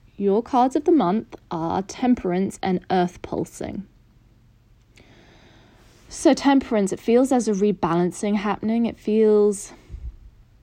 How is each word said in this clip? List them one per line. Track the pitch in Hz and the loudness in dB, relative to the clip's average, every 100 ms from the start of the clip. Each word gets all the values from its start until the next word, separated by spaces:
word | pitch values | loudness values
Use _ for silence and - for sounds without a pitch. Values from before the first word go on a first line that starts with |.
| _ - | _ -4
your | 202 202 | 0 0
cards | 233 254 262 311 | 0 0 2 0
of | 330 | 2
the | |
month | 320 175 220 - - - | 2 2 -2 -4 -18 -10
are | 165 165 185 | -8 -4 -4
Temperance | 190 - 247 247 185 185 202 - | -6 -4 0 0 0 -2 -4 -4
and | 190 180 - | -4 -4 -2
Earth | 185 175 - | 0 0 -4
Pulsing. | - - - - - - 190 _ _ _ _ _ _ _ _ _ _ _ _ - _ _ _ _ _ _ _ _ _ | -10 -8 -8 -10 -12 -10 -14 _ _ _ _ _ _ _ _ _ _ _ _ -20 _ _ _ _ _ _ _ _ _
So | - 330 | 0 2
Temperance, | 254 277 269 - 220 190 | 4 4 2 2 -2 -2
it | - | -4
feels | - 233 262 | 2 2 4
there's | 254 214 | 2 0
a | |
rebalancing | 196 208 185 165 170 175 - 208 208 | 0 0 0 0 0 0 -2 -2 -2
happening. | 208 - 214 233 226 | -2 -4 -2 -2 -2
It | - | -4
feels | - 214 214 208 208 202 - - - - - - - _ _ _ | -2 2 4 4 4 0 -10 -20 -18 -14 -14 -16 -20 _ _ _